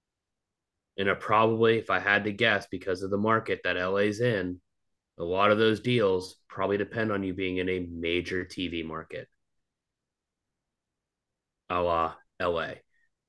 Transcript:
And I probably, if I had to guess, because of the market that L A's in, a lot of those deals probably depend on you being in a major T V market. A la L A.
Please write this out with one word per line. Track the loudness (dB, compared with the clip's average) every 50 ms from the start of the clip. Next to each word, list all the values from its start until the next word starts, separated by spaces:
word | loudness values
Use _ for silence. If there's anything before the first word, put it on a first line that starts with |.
| _ _ _ _ _ _ _ _ _ _ _ _ _ _ _ _ _ _ _
And | -2 0 0
I | 0
probably, | -2 0 2 4 4 4 4 4 4 4 4 4 2
if | 0 0
I | -2 0
had | 2 2 2 2 2
to | -2
guess, | -2 0 2 2 2 0 -2 -6
because | -10 -8 -4 -4 -4 -4
of | -2 -2
the | -2 0
market | 2 2 2 2 2 -2 -4 -2 -2
that | -2 -2
L | -2 -2 0 0 2
A's | 0 0 0 0
in, | 0 0 0 0 -2 -4 -6 -8 _ _ _ _ _ _ _ _ _ _ _ -8
a | -6
lot | -2 0 2 4 4
of | 6 6
those | 4 4 2 2
deals | 0 0 2 4 4 4 2 0 -2 -6 -12 _ _ -14
probably | -6 -4 0 0 0
depend | 0 -2 -4 -4 -2 -2 -2
on | -2 -2
you | -2 -4 -4
being | -4 -4 -2 -2
in | -2 -2 -2
a | -2 -4 -4 -6
major | -8 -6 -2 0 0 0 -2 -2 -4 -6 -6
T | -6 -8 -6 -6 -6
V | -6 -6
market. | -8 -8 -10 -12 -12 -12 -14 -14 -14 -16 _ _ _ _ _ _ _ _ _ _ _ _ _ _ _ _ _ _ _ _ _ _ _ _ _ _ _ _ _ _ _ _ _ _ _ _ _ _ _ _ _ _ _ _ _ _ _ -4
A | -2 0
la | 2 2 2 2 0 -2 -4 -8 _ _ _ -4
L | -2 -2 0 -2
A. | -4 -6 -8 -12 _ _ _ _ _ _ _ _ _